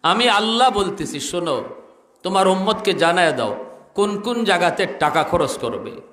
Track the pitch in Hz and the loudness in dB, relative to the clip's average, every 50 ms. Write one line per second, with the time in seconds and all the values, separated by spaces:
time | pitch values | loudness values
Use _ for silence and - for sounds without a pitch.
0 | - 156 185 220 247 240 208 202 220 220 226 233 254 254 202 202 196 180 - - | 2 0 2 2 2 2 2 2 2 0 2 4 2 2 2 2 -2 -4 -4 -8
1 | 160 - - 143 - - - 175 170 165 139 117 - - - - - - - _ | -8 -8 -8 -8 -8 -6 -4 -4 -2 -2 -4 -4 -4 -8 -16 -18 -20 -20 -20 _
2 | _ _ _ _ - 180 190 196 190 185 190 190 190 214 220 - - 160 143 139 | _ _ _ _ -8 0 2 4 4 4 4 2 2 0 -2 0 0 -2 2 2
3 | 165 165 175 180 175 160 139 127 113 107 104 104 - - - - - _ _ - | 2 4 4 4 4 2 2 0 -2 -2 -4 -6 -10 -14 -16 -20 -20 _ _ 0
4 | 202 208 208 202 202 233 240 233 233 202 185 175 175 170 - - 190 175 - - | 0 0 0 -4 -4 -4 -2 0 2 2 2 4 2 0 2 0 -2 -4 -2 -2
5 | 156 151 - 135 127 - - 170 151 131 - - - 113 101 92 - - - - | -2 0 2 0 0 0 0 0 0 0 -2 -4 -6 -6 -6 -6 -10 -12 -14 -16
6 | - - | -20 -20